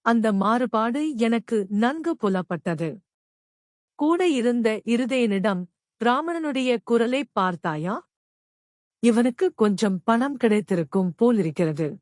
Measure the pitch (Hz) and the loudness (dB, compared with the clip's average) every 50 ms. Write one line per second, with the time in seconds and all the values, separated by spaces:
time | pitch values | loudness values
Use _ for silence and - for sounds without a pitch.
0 | _ 226 233 233 220 220 208 196 196 202 226 247 254 240 - 220 220 233 240 285 | _ 2 2 2 2 2 0 2 2 2 2 0 0 -2 -2 -2 -2 0 -2 -2
1 | 302 311 294 220 233 226 226 233 - - 233 220 202 185 208 202 220 240 277 330 | -4 -4 -2 -2 0 0 0 -2 -2 -2 -2 -2 -2 -2 -2 0 0 0 0 -2
2 | 311 339 330 - - 202 190 185 180 _ 180 165 _ 175 170 151 170 160 135 - | -4 -4 -4 -2 -2 -2 0 0 -2 _ -8 -6 _ -6 -4 -4 -4 -6 -8 -10
3 | _ _ _ _ _ _ _ _ _ _ _ _ _ _ _ _ _ _ _ _ | _ _ _ _ _ _ _ _ _ _ _ _ _ _ _ _ _ _ _ _
4 | 294 302 330 349 370 359 294 254 226 240 240 240 226 220 220 214 - 202 233 233 | 0 0 2 2 2 2 2 2 2 0 0 2 0 0 -2 -2 -2 0 0 0
5 | 262 240 269 262 240 226 202 196 185 220 196 180 180 - _ _ _ _ _ _ | 0 0 0 0 0 0 0 0 0 0 -2 -2 -6 -10 _ _ _ _ _ _
6 | 226 233 247 269 311 330 339 339 320 302 277 269 254 254 240 226 _ - 233 233 | 0 0 0 0 -2 -4 -6 -4 -4 -4 -4 -2 0 0 -2 -2 _ 0 0 2
7 | 240 240 254 269 285 - _ 214 190 185 180 160 _ 175 156 151 156 180 214 311 | 2 2 0 -2 -4 -4 _ -2 -2 -2 -2 -4 _ -6 -4 -4 -4 -6 -6 -8
8 | - _ _ _ _ _ _ _ _ _ _ _ _ _ _ _ _ _ _ _ | -10 _ _ _ _ _ _ _ _ _ _ _ _ _ _ _ _ _ _ _
9 | - 240 226 226 240 254 247 - 370 370 - - 220 208 202 175 - 208 190 180 | 2 2 4 4 2 2 2 0 -2 -2 2 2 2 2 2 2 0 0 0 -2
10 | - - 226 233 254 285 285 240 - 226 214 214 180 - 196 170 165 139 - 196 | 0 2 2 2 2 -2 -4 0 2 2 2 2 0 0 -2 -2 -2 -2 -2 -2
11 | 190 180 160 _ 233 240 247 214 185 165 147 - 180 160 156 143 165 147 143 - | 0 0 0 _ 2 2 2 2 0 -2 0 -2 -2 -2 0 -2 -4 -6 -6 -10